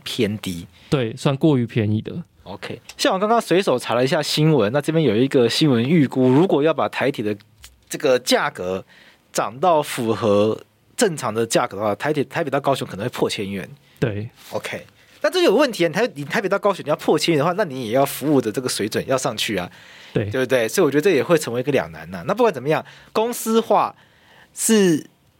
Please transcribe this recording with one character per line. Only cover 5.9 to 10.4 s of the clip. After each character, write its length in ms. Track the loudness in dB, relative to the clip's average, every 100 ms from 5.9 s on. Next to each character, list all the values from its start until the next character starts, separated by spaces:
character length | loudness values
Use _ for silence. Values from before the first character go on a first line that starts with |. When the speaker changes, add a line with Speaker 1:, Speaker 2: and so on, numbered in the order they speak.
| 2 2
Speaker 1:
估， 240 | 2 4
如 180 | 4 4
果 140 | 2
要 120 | 2
把 140 | 0 -2
台 220 | -2 -2
铁 140 | -2
的 120 | -4 -6 _ _ -20 _ -14
这 80 | -4
个 220 | 2 2
价 300 | 2 0 0
格 360 | -4 -6 -6 -8 -20 -20 _ _
涨 240 | -4 -4 0
到 220 | 2 2
符 320 | 0 -4 -2
合 440 | 0 2 4